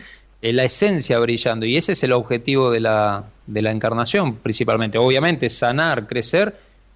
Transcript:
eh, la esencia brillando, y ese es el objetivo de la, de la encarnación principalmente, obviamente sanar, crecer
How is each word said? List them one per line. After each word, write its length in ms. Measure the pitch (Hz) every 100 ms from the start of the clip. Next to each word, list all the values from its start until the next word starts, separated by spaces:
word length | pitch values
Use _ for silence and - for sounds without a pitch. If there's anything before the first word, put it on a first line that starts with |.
| - - - _
eh, 120 | 113
la 100 | 123 131
esencia 520 | - 208 175 - 120
brillando, 460 | 117 117 123 113 110
y 100 | 143
ese 160 | 185
es 100 | 190
el 80 | 127
objetivo 560 | 123 117 120 127 135 127
de 80 | 117
la, 420 | 113 107 107 101 104 - -
de 160 | 107
la 100 | 110
encarnación 640 | 110 113 117 117 202 160 110
principalmente, 600 | - 110 117 113 110 113
obviamente 520 | 127 131 165 143 123
sanar, 580 | - 120 131 165 127 107
crecer 480 | 123 - 165 208 - - _ _